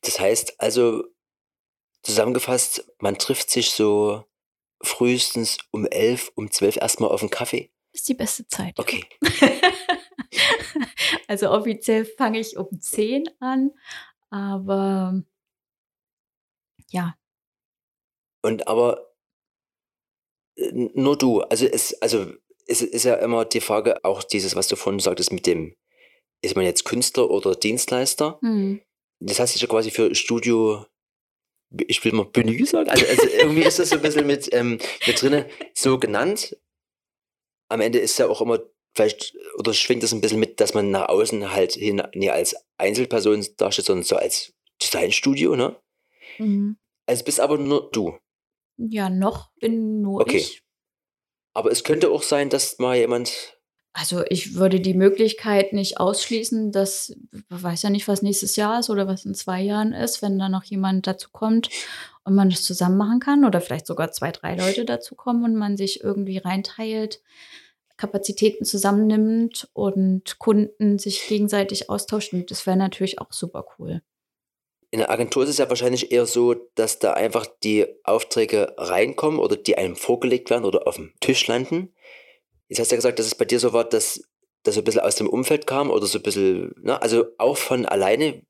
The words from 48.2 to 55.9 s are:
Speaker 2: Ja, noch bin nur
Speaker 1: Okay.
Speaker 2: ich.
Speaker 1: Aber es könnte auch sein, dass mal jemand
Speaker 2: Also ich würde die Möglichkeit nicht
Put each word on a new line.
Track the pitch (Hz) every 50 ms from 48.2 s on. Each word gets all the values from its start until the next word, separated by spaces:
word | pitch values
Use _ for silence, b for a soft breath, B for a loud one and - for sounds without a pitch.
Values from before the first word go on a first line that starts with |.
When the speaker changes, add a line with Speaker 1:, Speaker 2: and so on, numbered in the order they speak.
| _ _ _ _ _ _ _ _ _ _ _
Speaker 2:
Ja, | - 233 220 220 208 196 190
noch | 185 185 190 208 - - - _ _ _
bin | - 226 233 226 220 214 220 214
nur | 208 196 196 -
Speaker 1:
Okay. | - - -
Speaker 2:
ich. | - - - - - _ _ _ _ _ _ _ _ _ _ _ _ _ _ _ _ _ _ _
Speaker 1:
Aber | 110 110 113
es | 117 - -
könnte | - 156 165 180 160
auch | - 147 -
sein, | - 151 143 143 139
dass | 139 135 - - - -
mal | 123 127 127
jemand | 123 117 117 120 120 123 - - - - - - _ _ _ _ _ _ _ _
Speaker 2:
Also | 160 160 - 180 180 - -
ich | 190 175 - - -
würde | 175 190 190 190 185
die | 180 190 185
Möglichkeit | 185 190 196 196 196 220 220 220 - - 226 208 202 196 196 -
nicht | 202 190 -